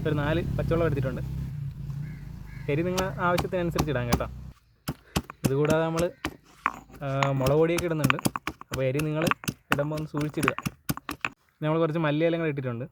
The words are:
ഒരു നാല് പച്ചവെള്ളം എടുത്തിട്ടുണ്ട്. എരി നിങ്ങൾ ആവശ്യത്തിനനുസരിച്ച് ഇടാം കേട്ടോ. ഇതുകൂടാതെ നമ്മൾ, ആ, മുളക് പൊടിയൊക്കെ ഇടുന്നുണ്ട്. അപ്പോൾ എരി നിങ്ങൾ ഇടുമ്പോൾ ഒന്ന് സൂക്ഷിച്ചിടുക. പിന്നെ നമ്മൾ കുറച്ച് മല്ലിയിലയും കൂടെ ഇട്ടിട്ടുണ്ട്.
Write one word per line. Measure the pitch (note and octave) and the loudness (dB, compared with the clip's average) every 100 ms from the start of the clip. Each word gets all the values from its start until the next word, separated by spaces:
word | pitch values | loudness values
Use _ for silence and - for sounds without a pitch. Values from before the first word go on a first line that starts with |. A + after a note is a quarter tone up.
| D#3+ | 2
ഒരു | D3+ | 2
നാല് | D3 E3 - - | 4 4 2 2
പച്ചവെള്ളം | D3 E3 E3 | 4 4 6
എടുത്തിട്ടുണ്ട്. | D3 C3 B2 - - - - - - - - - - - - - - - | 4 2 0 -2 -4 -4 -4 -6 -6 -8 -6 -6 -8 -10 -12 -12 -8 -2
എരി | D3 F3 | 0 2
നിങ്ങൾ | F#3 F#3+ - F3+ | 0 -2 0 2
ആവശ്യത്തിനനുസരിച്ച് | F3 F#3 F#3 E3+ D#3 D3+ | 2 0 0 0 0 0
ഇടാം | B2+ A#2+ | 0 2
കേട്ടോ. | B2 A#2+ - - - _ _ - - - - - - | 0 0 -8 -14 -18 _ _ -12 -12 -6 -8 -8 -6
ഇതുകൂടാതെ | - C3+ D3+ D#3 E3 | 0 2 2 2 2
നമ്മൾ, | E3 F3 - - - _ - - - - - | 0 -2 -4 -12 -12 _ -8 -8 -8 -18 -10
ആ, | C#3 C3+ C#3 C#3 | -4 0 2 2
മുളക് | C3 D3 | 4 6
പൊടിയൊക്കെ | E3 E3+ F3 | 6 4 0
ഇടുന്നുണ്ട്. | D#3+ C#3 - - - - - - | -2 0 -2 -2 -6 -10 -14 -10
അപ്പോൾ | - C3 | -2 -2
എരി | C3+ D#3 | 0 -2
നിങ്ങൾ | D3+ E3+ - - - _ | 0 -2 -2 -8 -12 _
ഇടുമ്പോൾ | C#3 D3 D#3 | -2 -2 -4
ഒന്ന് | D#3 | -4
സൂക്ഷിച്ചിടുക. | D3 D3+ - D3+ - | -4 -2 0 -2 -2
പിന്നെ | - - - - - - - - _ _ D#3 | -10 -12 -8 -8 -6 -8 -8 -10 _ _ 0
നമ്മൾ | D#3+ | 2
കുറച്ച് | E3 D#3 D#3 | 2 2 2
മല്ലിയിലയും | D3 E3 E3 | 4 2 2
കൂടെ | E3 | 0
ഇട്ടിട്ടുണ്ട്. | C#3+ C3 A#2 B2+ | -2 -4 -6 -8